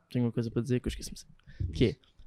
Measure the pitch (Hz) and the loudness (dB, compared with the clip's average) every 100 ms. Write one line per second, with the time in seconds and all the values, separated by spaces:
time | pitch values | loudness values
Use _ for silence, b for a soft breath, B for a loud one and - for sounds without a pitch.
0 | _ 127 120 120 117 117 123 123 - - | _ 0 0 0 0 0 2 0 0 -4
1 | - - - - - B - - 113 - | -8 -12 -16 -20 -16 B -4 4 4 2
2 | _ - | _ -20